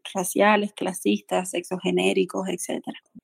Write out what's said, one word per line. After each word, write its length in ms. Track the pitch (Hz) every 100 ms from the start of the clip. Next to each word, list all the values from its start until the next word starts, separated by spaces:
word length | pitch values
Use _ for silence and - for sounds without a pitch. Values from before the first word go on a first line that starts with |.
| -
raciales, 580 | 190 180 196 208 208 202
clasistas, 800 | - 185 185 202 208 - 185 185
sexogenéricos, 1000 | 175 - 180 185 180 185 190 180 196 185
etcétera. 520 | 180 - - - - _ -